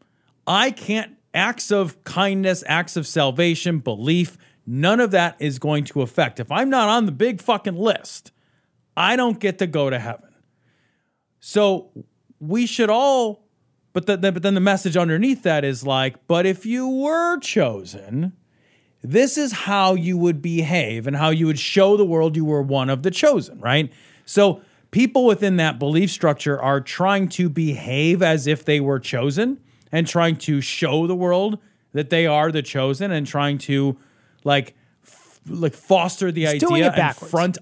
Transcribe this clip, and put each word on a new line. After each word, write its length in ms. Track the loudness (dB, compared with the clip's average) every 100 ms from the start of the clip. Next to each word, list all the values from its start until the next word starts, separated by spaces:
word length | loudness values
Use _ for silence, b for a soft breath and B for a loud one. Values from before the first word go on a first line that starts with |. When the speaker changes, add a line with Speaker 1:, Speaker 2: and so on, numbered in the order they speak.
| _ _ _ _ -2
Speaker 1:
I 260 | 0 0
can't, 440 | -2 -4 -4 -6 -12 _
acts 380 | -4 -2 -4 -2
of 320 | 0 0 -6
kindness, 600 | -8 -2 0 0 0 -2 -2
acts 300 | -2 -2 -6
of 100 | -4
salvation, 720 | 0 0 2 0 0 -2 -2
belief, 580 | -4 -4 0 0 0 -6 b b -8
none 340 | -2 2 2
of 120 | 2
that 240 | 2 0 -2
is 200 | -6 -4
going 260 | -2 -2 -2
to 160 | -4
affect. 380 | -2 0 -2 -2
If 120 | -6
I'm 180 | -2 0
not 200 | 2 2
on 160 | 2 0
the 60 |
big 300 | 0 -2 -2
fucking 340 | -2 -2 -2 -2
list, 560 | -2 -2 -6 -14 -16 _ _ _ _ _ _ -2
I 180 | 0 2
don't 240 | 0 0
get 200 | -4 -2
to 80 | -2
go 220 | -2 -2
to 80 | -2
heaven. 300 | -6 -12 _ _ _ _ _ _ _ _ _ _ _ _
So 520 | -6 2 2 2 -4 -18 -20 _ _ _
we 260 | -4 -2 -2
should 240 | 0 2
all, 560 | 2 4 2 0 -4 _ _ _ _ _
but 120 | -4 -2
the, 120 | 0
the, 140 | 0
but 120 | 0
then 100 | 0
the 60 | 2
message 380 | 2 2 0 0
underneath 460 | 2 2 0 0
that 200 | 0 0
is 220 | 0 -4 -2
like, 420 | -2 -2 -4 -2
"But 180 | 2 2
if 200 | 0 -4
you 220 | -4 -2
were 520 | -2 -2 0 0 -2
chosen, 920 | -2 0 0 -2 -10 -16 -8 -6 -6 -8 _ _ _ _ _ _
this 360 | -2 2 2 0
is 140 | -4
how 420 | -6 -2 2 2 2
you 220 | 0 0
would 240 | 0 0
behave 640 | -2 -2 0 0 -2 -4 -4
and 80 | 0
how 140 | 2
you 160 | 2 0
would 120 | 0
show 360 | -2 4 4 4
the 80 | 4
world 300 | 2 2 0
you 100 | 0
were 160 | 0
one 280 | 0 0 0
of 140 | -2
the 80 | -2
chosen," 480 | 2 2 2 0 -6
right? 300 | 0 2 2 b b b -4
So 360 | 2 4 2 B B B
people 340 | 0 2 4 4
within 320 | 4 2 2
that 220 | 0 0
belief 320 | 0 0 0
structure 500 | 2 0 0 -2 -2
are 200 | 0 0
trying 480 | -2 -2 0 2 0
to 200 | 0 -2
behave 720 | 0 -2 -4 -4 0 2 4
as 260 | 2 2 0
if 180 | -2 0
they 140 | 0
were 200 | 0 -2
chosen 600 | -4 -2 -2 0 -2 -4 b b b
and 140 | -2 0
trying 280 | 2 2 0
to 260 | -2 -2
show 460 | -2 -4 0 0 0
the 80 | 0
world 420 | 0 2 0 -4 b b b
that 160 | -6 0
they 160 | 2 2
are 240 | 2 2
the 100 | 0
chosen 500 | -4 -2 -2 -2 -2
and 140 | -4 -4
trying 320 | -2 -2 -2
to, 400 | -2 0 0 -2 b b b b
like, 320 | 0 0 0 -10 _ _
f-, 360 | -20 -20 -20 _ -12
like, 260 | -4 -4
foster 580 | -4 0 2 2 -2 -4
the 120 | -2
Speaker 2:
It's 100 | 0 0
Speaker 1:
idea 120 | 2
Speaker 2:
doing 140 | 2
it 40 | 2
Speaker 1:
and 80 | 2
Speaker 2:
backwards. 360 | 0 -2 -2
Speaker 1:
front 260 | 0 0 -2